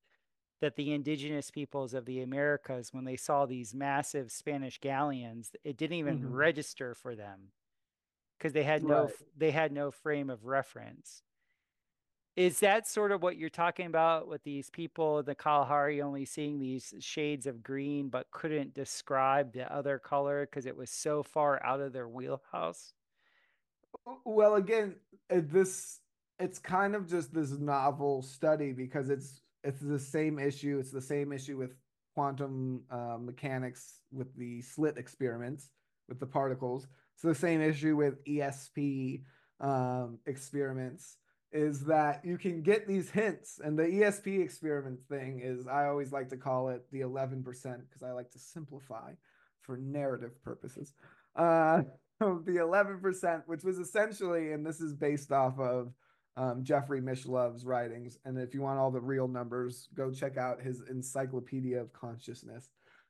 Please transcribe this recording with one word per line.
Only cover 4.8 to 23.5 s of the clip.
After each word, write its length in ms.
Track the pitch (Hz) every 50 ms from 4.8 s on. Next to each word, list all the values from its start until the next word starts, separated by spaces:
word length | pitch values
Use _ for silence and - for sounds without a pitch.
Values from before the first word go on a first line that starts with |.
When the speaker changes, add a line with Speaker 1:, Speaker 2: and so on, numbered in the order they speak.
Speaker 1:
galleons, 720 | - 139 135 135 147 147 135 127 120 117 113 117 113 - - - -
it 120 | 151 135 -
didn't 200 | 156 147 170 170
even 260 | 151 143 147 143 -
Speaker 2:
Mm-hmm. 80 | 131
Speaker 1:
register 640 | 123 131 147 165 151 147 147 - - - 135 123 120
for 220 | - - 127 120
them 360 | 107 104 101 98 95 98 95 _ _ _ _ _ _ _ _ _ _ _ _ _ _ _ _ _ -
'cause 120 | - 160 135
they 100 | 151 143
had 200 | 151 156 151 160
no 200 | 151 147 147 147
Speaker 2:
Right. 20 |
Speaker 1:
f-, 160 | 120 - - - - _
they 160 | 143 160 156
had 200 | 139 160 160 151
no 180 | 139 143 143 143
frame 380 | 127 - - 156 147 147 139 135
of 160 | 127 107 107
reference. 760 | 123 135 139 127 - - 123 110 110 - - - - - - _ _ _ _ _ _ _ _ _ _ _ _ _ _ _ _ _ _ _ _ _ _ _
Is 240 | - 180 180 - -
that 260 | 214 196 196 226 220
sort 260 | - - 214 208 202
of 100 | 202 185
what 160 | 165 180 175 -
you're 100 | 156 165
talking 380 | - - 170 175 170 - 180
about 420 | 170 160 160 165 165 165 160 - -
with 140 | 156 143
these 260 | - 147 143 143 131 -
people, 540 | - - 165 147 - - 160 156 151 147
the 120 | 139 135 139
Kalahari, 680 | - - 156 147 143 139 127 147 143 143 147 147 143
only 240 | 143 143 139 139 135
seeing 320 | - - 156 147 147 147 143
these 340 | 135 131 131 127 - - - 92
shades 460 | - - - 160 151 147 147 139 120
of 160 | 139 123 117
green, 480 | 113 - 135 139 139 143 147 143 143 135
but 200 | 123 127 131 -
couldn't 440 | - - - 156 151 147 139 139 -
describe 800 | 139 135 - - - - - 139 135 131 135 135 143 139 127 107
the 180 | 127 127 -
other 260 | - 143 131 143 139 127
color 460 | - - 147 143 139 143 143 143 143
'cause 220 | 139 - 139 120
it 100 | 127 -
was 140 | - 127 -
so 320 | - - - 156 151 151
far 400 | 143 - - 156 147 143 139 131 -
out 160 | 120 131 139
of 140 | 139 139 123
their 120 | 131 120
wheelhouse? 840 | 117 117 127 127 135 139 135 - - - - 82 82 - - - - _ _ _ _ _ _ _ _ _ _ _ _